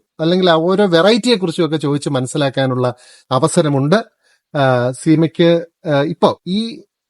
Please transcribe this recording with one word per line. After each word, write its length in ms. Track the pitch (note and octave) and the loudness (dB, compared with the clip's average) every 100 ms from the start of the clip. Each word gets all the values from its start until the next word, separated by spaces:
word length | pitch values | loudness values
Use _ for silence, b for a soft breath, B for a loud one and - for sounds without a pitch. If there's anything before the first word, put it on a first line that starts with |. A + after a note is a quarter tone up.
| _ - | _ -6
അല്ലെങ്കിൽ 300 | D#3+ F#3 F#3 | -2 0 2
ആ 40 | |
ഓരോ 320 | D#3+ E3+ F#3+ G#3 | 2 2 0 2
വെറൈറ്റിയെക്കുറിച്ചും 800 | E3 F#3+ A#3 B3 A3+ F3+ D#3+ D#3+ | 4 4 2 0 -2 -2 -2 -2
ഒക്കെ 120 | D#3 | -2
ചോദിച്ച് 320 | D3 C#3+ D#3+ | -2 -4 -2
മനസ്സിലാക്കാനുള്ള 840 | C3+ B2+ D#3 C#3 C#3 C3 B2+ B2 A#2+ b b b | -4 -4 -4 -4 -2 -2 -2 -4 -4 b b b
അവസരമുണ്ട്. 640 | C3 D#3 - D#3 C#3 C#3+ G3+ A#3 _ _ _ _ D3+ | 0 0 0 0 0 2 0 -2 _ _ _ _ -2
ആ, 340 | C3+ B2+ B2 | 2 2 0
സീമയ്ക്ക്, 720 | C3 E3 D#3 D#3+ - E3+ E3+ - _ E3+ | -4 0 2 2 2 2 2 -2 _ -4
ആ, 160 | C#3 | -2
ഇപ്പോ 400 | D3+ E3+ F3+ G#2+ F3 | -2 0 -2 -2 -6
ഈ 340 | G3 A3+ - - _ _ | -6 -6 -12 -20 _ _